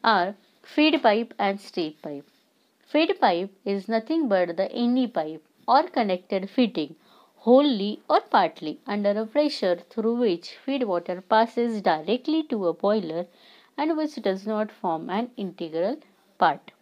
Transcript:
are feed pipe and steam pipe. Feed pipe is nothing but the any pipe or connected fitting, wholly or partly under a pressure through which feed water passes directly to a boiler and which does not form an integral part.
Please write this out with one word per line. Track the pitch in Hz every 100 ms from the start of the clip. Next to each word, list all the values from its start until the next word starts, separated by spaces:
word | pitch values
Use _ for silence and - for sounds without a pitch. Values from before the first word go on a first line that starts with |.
are | - 208 180 214 _ _
feed | - - 302 302
pipe | 247 208 233 -
and | 196 196
steam | - - 160 151
pipe. | 160 143 - _ _ _ _ _
Feed | _ 294 330 359
pipe | 220 175 196 _
is | - 196 190
nothing | 226 220 320 277
but | 196 175 170
the | 190
any | - 240 247 247
pipe | - 156 160 _ _ -
or | 254
connected | 320 - 220 185 - 196 196
fitting, | - 240 185 151 - _ _ _ _
wholly | - 254 294 226 202 214 _
or | 330
partly | - 233 175 - 156 - -
under | 208 202
a | 202 220
pressure | 285 302 285 196 175 -
through | - 220
which | 240 240 170 - -
feed | - 277
water | 240 175 170 180
passes | - 220 226 240 240 220
directly | 190 156 156 247 277 320
to | 311 220 180
a |
boiler | 165 196 214 170 160 180 _ - - _ -
and | 311 311
which | 302 302
does | 220 190 208
not | 214 214
form | - 185 165 175
an | 190 240 -
integral | 196 170 165 160 185 302 _ _ _ _
part. | 165 143 - _